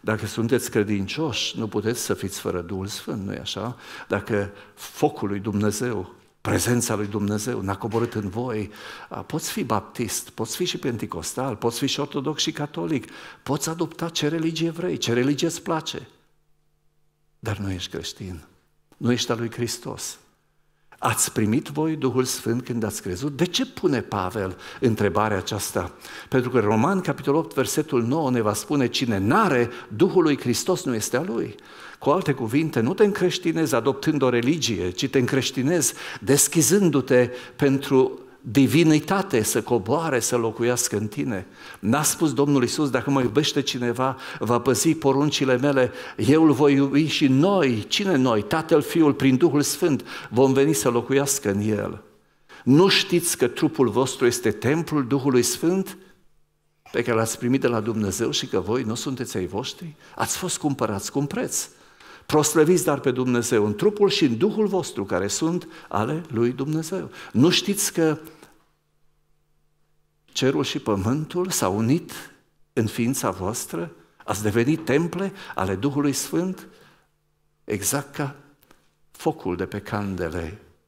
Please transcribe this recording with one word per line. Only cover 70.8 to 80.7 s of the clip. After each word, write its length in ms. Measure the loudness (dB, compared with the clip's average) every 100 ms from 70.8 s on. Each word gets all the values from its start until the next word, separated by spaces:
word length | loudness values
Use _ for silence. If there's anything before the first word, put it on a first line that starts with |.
| -2 0 0 -2 -2 -4 -2
s-au 280 | 0 0 0
unit 340 | 2 0 -2 -16 -18 _ _ _ _
în 140 | -2 -2
ființa 420 | 0 -2 0 -2
voastră? 600 | -2 -4 -4 -6 -8 -8 -12 _ _ -6
Ați 180 | -2
devenit 420 | 0 2 2 0 2
temple 480 | 2 2 -4 -6 -8 -10 -4
ale 200 | -2 0
Duhului 380 | -2 0 0
Sfânt? 540 | -2 -2 -2 -2 -6 -14 -20 -20 _ _ _ _ _ _ _
Exact 520 | -8 -4 -2 -4 -6 -6
ca 200 | -6 -6 -20 _ _ _ _ _ _
focul 440 | -4 -4 -4 -6 -4
de 100 | -4
pe 140 | -6
candele 800 | -6 -4 -4 -4 -4 -4 -8 -12 -20